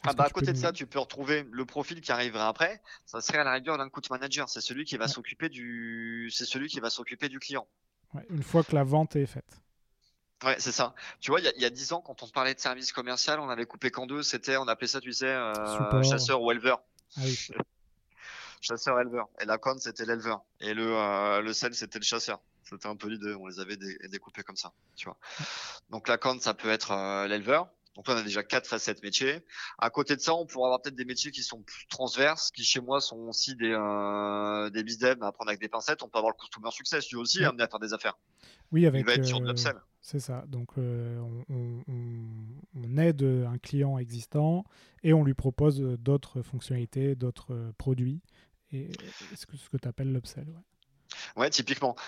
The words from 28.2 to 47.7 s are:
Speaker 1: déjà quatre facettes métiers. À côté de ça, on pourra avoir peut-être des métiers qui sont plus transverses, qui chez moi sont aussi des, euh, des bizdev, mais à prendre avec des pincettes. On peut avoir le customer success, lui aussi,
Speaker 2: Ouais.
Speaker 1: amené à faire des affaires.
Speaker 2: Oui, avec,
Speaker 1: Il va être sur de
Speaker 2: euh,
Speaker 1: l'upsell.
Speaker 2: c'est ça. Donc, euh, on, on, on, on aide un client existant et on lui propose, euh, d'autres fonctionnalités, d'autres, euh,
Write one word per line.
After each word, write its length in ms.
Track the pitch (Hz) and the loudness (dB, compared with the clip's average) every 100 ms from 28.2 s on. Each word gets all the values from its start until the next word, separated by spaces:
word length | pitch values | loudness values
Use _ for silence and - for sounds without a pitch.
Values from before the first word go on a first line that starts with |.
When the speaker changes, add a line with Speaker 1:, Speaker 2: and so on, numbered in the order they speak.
Speaker 1:
déjà 220 | 104 101 | 0 -2
quatre 240 | 101 131 - | 0 0 0
facettes 340 | 113 - 104 | -4 -2 -4
métiers. 420 | 101 - 135 160 - - - - | -2 0 0 -2 -8 -12 -12 -2
À 120 | 117 | 0
côté 260 | - 139 139 | 0 0 0
de 60 | |
ça, 120 | - 165 | 2 0
on 100 | 160 | 0
pourra 220 | 131 127 | 0 2
avoir 140 | 127 | 2
peut-être 140 | 143 127 | 0 -8
des 100 | 123 | -6
métiers 260 | 123 147 | -4 -4
qui 100 | 139 | -4
sont 200 | 123 113 | -8 -8
plus 240 | 101 - - | -14 -18 -12
transverses, 640 | - 127 117 143 165 - | -4 -2 4 4 4 -2
qui 120 | - | 0
chez 180 | 113 131 | 2 2
moi 200 | 123 139 | 2 0
sont 160 | - 113 | 0 -6
aussi 380 | 117 110 - 127 | -6 -2 -2 0
des, 160 | 113 | 0
euh, 960 | 110 104 104 101 104 104 104 104 104 104 | 2 2 0 0 0 0 0 0 0 -2
des 140 | 107 | -4
bizdev, 340 | 110 113 127 127 | -4 2 4 4
mais 60 | 104 | 0
à 60 | |
prendre 180 | - 107 | -4 -4
avec 120 | 104 | -4
des 80 | 107 | -2
pincettes. 340 | 113 127 151 | -4 -2 -4
On 60 | 120 | -2
peut 80 | 113 | 2
avoir 160 | 110 | 2
le 60 | - | 0
customer 300 | - - 113 | -10 -10 -8
success, 380 | - 135 156 - | -8 -4 -4 -2
lui 80 | 120 | -6
aussi, 220 | 120 190 | -2 2
Speaker 2:
Ouais. 60 | 165 | 2
Speaker 1:
amené 180 | 120 | 2
à 40 | 113 | 0
faire 120 | 107 | -2
des 140 | 107 | -4
affaires. 240 | 107 107 - _ _ - - - | -2 -4 -6 _ _ -20 -20 0
Speaker 2:
Oui, 140 | 160 165 | 6 6
avec, 160 | 135 | 6
Speaker 1:
Il 40 | 120 | 4
va 80 | |
être 120 | 123 131 | 4 4
sur 140 | 127 | 2
de 60 | 123 | 0
Speaker 2:
euh, 40 | |
Speaker 1:
l'upsell. 260 | 123 147 131 _ _ | 2 0 -2 _ _
Speaker 2:
c'est 180 | - 143 | -6 -6
ça. 240 | 127 123 147 | -4 -8 -6
Donc, 220 | 123 120 - | -6 -6 -4
euh, 400 | 123 120 120 120 | -2 -2 -4 -6
on, 260 | 117 117 123 | -6 -8 -6
on, 340 | 127 120 120 127 | -4 -4 -6 -6
on, 380 | 123 120 117 113 110 110 135 - 131 | -8 -6 -8 -10 -10 -12 -14 -14 -10
on 220 | 117 135 | -2 4
aide 260 | 165 147 | 4 6
un 340 | 135 127 120 120 | 4 4 2 -2
client 400 | - 143 139 131 | -2 2 2 0
existant 640 | 120 117 - 147 151 175 - - - _ | -4 -6 -2 2 4 4 0 -14 -20 _
et 120 | 165 | 8
on 100 | 156 | 8
lui 100 | 139 | 8
propose, 480 | 131 135 123 151 139 | 4 2 6 6 6
euh, 160 | 131 120 | 2 0
d'autres 440 | 120 143 - 127 | 4 4 2 -8
fonctionnalités, 760 | 120 127 - 127 117 135 139 131 | -4 -6 -2 -2 0 0 2 2
d'autres, 380 | 123 - - | -2 -4 -8
euh, 180 | 120 113 | -6 -6